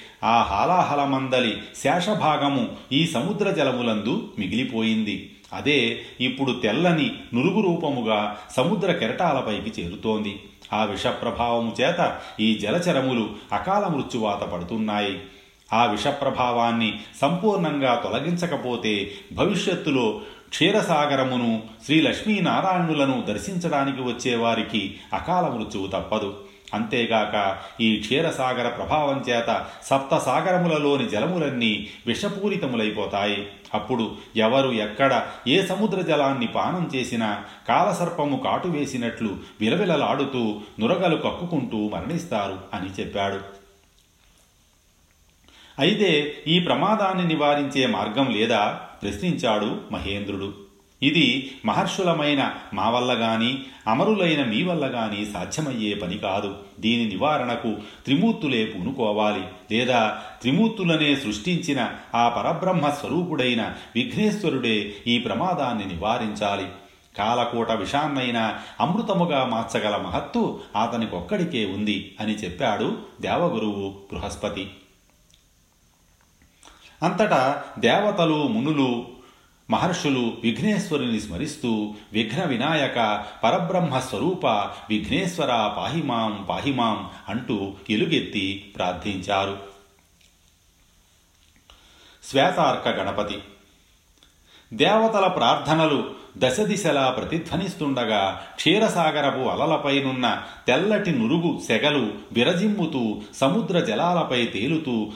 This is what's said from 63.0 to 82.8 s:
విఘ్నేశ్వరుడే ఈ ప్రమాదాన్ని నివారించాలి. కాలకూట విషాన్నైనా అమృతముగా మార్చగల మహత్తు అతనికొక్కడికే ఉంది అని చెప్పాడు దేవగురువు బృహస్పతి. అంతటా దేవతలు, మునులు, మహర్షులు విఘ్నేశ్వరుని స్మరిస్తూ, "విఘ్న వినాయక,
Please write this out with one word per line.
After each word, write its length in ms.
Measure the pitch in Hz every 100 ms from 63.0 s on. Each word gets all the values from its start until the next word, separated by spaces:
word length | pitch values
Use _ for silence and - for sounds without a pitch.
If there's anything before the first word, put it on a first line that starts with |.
| - 151 170 151 127 117 98 85 -
విఘ్నేశ్వరుడే 1000 | 113 123 - 214 - 165 135 117 107 98 - 120
ఈ 120 | 117
ప్రమాదాన్ని 680 | 110 104 180 165 131 110
నివారించాలి. 800 | 98 85 101 120 110 104 104 98 92 - - - _ -
కాలకూట 520 | 104 120 120 117 113
విషాన్నైనా 880 | 110 92 139 151 139 123 117 110 101 - -
అమృతముగా 640 | 120 190 214 180 175 139
మార్చగల 520 | 123 113 117 117 104 101
మహత్తు 640 | 92 120 - 240 180 - - 104
అతనికొక్కడికే 840 | 113 117 110 90 82 208 170 120 101
ఉంది 500 | 98 104 95 - -
అని 140 | 107
చెప్పాడు 640 | 107 90 - 131 104 135 220 - -
దేవగురువు 720 | 104 120 170 113 107 101 98 95 -
బృహస్పతి. 580 | - 101 - 104 98 95 - - _ _ _ _ _ _ _ _ _ _ _ _ _ _ _ _ _ - - - -
అంతటా 600 | 160 190 208 156 131 - - -
దేవతలు, 680 | 113 165 208 180 165 151 143
మునులు, 760 | 110 139 151 131 120 120 - - - _ _ -
మహర్షులు 600 | 104 165 175 151 131 117 107
విఘ్నేశ్వరుని 800 | 113 113 202 202 - 147 127 110
స్మరిస్తూ, 720 | 85 82 143 - 120 110 104 - -
"విఘ్న 320 | 107 110 135
వినాయక, 800 | 175 117 139 160